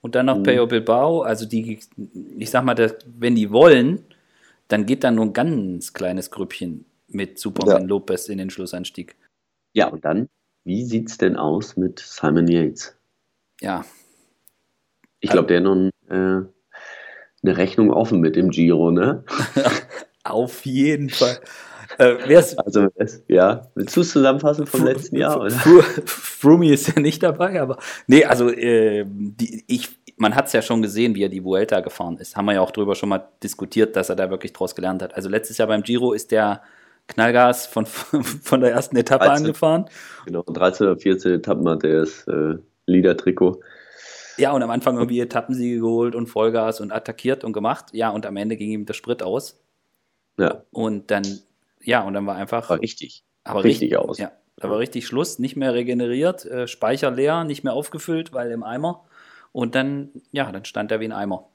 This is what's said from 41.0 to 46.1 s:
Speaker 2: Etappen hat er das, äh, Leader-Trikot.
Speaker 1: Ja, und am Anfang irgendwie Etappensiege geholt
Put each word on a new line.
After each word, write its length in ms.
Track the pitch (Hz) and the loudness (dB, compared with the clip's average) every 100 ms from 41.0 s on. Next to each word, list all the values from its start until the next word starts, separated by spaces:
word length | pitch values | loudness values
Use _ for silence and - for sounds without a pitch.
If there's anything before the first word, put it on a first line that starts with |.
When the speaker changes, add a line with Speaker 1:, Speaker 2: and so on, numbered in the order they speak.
| 98 92 92 | 2 2 2
Speaker 2:
Etappen 340 | 87 95 98 87 | 0 0 0 0
hat 140 | 80 | 0
er 160 | 78 78 | 2 2
das, 240 | 78 - - | 0 -4 -6
äh, 280 | 76 76 80 - _ - | -4 -2 -4 -10 _ 0
Leader-Trikot. 760 | 92 90 85 - 87 90 90 - - - - - - - - | 4 4 2 -2 2 0 0 -14 -20 -20 -20 -20 -20 -18 -2
Speaker 1:
Ja, 140 | 131 | -2
und 100 | 139 | 0
am 60 | 117 | -2
Anfang 260 | 120 131 123 | -2 -2 -2
irgendwie 220 | 120 120 | -2 -2
Etappensiege 600 | 120 117 117 127 120 120 | -4 -6 -6 -6 -4 -4
geholt 340 | 113 117 120 | -2 -2 -2